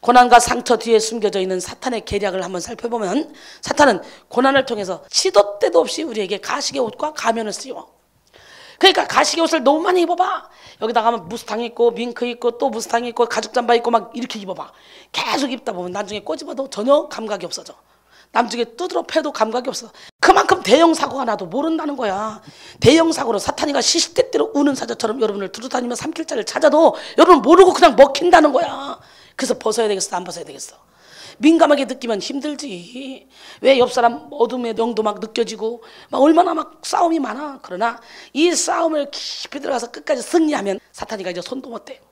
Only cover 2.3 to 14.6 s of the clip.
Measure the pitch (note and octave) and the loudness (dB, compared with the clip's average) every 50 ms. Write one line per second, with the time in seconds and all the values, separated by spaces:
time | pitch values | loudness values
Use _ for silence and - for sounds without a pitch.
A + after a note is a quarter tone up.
2.3 | F3+ F#3+ F3+ F#3 F#3+ F3+ E3 - A#3+ A3 - A#3+ A3+ A#3 G#3+ F3+ F#3+ C#4 E4 - | -4 -4 -6 -6 -6 -8 -8 -8 -12 -10 -8 -6 -4 -4 -4 -2 -2 -4 -4 -6
3.3 | - - - - - - - - - - D4 C#4 G#3 E3+ - - - - _ _ | -12 -20 -20 -20 -20 -16 -6 -6 0 2 4 2 2 0 -4 -12 -20 -20 _ _
4.3 | - A#3+ B3+ C4+ C4+ C4+ C4 C4+ A#3+ G#3+ G3+ F#3 F3+ E3 - - - - - F#4+ | -2 0 2 2 2 2 0 0 -6 -8 -6 -8 -8 -10 -12 -6 -4 -2 -2 2
5.3 | - G3+ G3+ G#3 G3+ - - - - - D#4 A3+ - - D#4 D#4+ A3+ A3 G3+ F3+ | 2 2 2 2 0 -4 -4 2 2 2 0 0 -4 -8 -8 -6 -6 -6 -6 -6
6.3 | G3+ F#3+ - - - D4 C#4 - C4 C#4 B3+ A3 - - - D4+ D4+ - - A#3 | -6 -8 -6 -6 -6 -6 -6 -6 -4 -4 -4 -4 -4 -6 -8 -8 -8 -4 -4 -2
7.3 | A3+ A3+ A3 G#3+ G3 - - C4 - E3+ - _ _ _ _ _ _ _ _ _ | -2 -2 -4 -8 -8 -10 -12 -14 -14 -16 -16 _ _ _ _ _ _ _ _ _
8.3 | _ _ _ _ - - - - - _ - G4 - F4 E4 - - - - - | _ _ _ _ -20 -20 -20 -20 -6 _ 4 4 4 4 -2 0 0 0 0 2
9.3 | - E4 E4 D#4+ - - B3 C4+ D4 D#4 E4+ - F4+ F#4 E4+ E4 F4 F4 F#4 F#4+ | 0 0 0 0 0 2 2 2 2 2 2 0 2 2 2 0 0 0 0 -2
10.3 | F#4+ D#4 - - _ - - - - _ A3 A3 A#3 A#3 G#3+ A3+ A#3+ A3+ E3+ E3 | -2 -6 -8 -14 _ -20 -20 -20 -12 _ -6 0 0 2 2 2 0 -2 -6 -10
11.3 | G#3+ A#3 - - G#3+ A3 A#3+ A3+ A#3 - A#3+ A#3+ A3+ G#3 A#3 A#3+ A#3 - B3 B3 | -12 -12 -8 -8 -6 -6 -6 -8 -2 2 2 2 2 0 -8 -8 -6 -6 -6 -6
12.3 | A#3+ A#3+ - A#3+ A#3 - C#4+ C4+ G#3+ A3+ A3+ - - A#3 A#3+ A#3+ A3+ - A#3+ A3+ | -6 -2 -4 -4 -2 0 -4 -4 -2 -4 -6 -2 -4 -2 -2 -4 -2 -2 -2 0
13.3 | - A3 A3 A3 - B3+ A#3+ A3+ A#3+ A#3+ A#3 A#3+ A#3 A3+ - - - A#3+ A#3 B3+ | 0 -6 -6 -4 -4 -4 2 2 2 2 2 2 0 0 -2 -2 -12 -12 -10 -10
14.3 | - A3 G3+ F#3+ F#3 F3 | -10 -12 -10 -12 -12 -12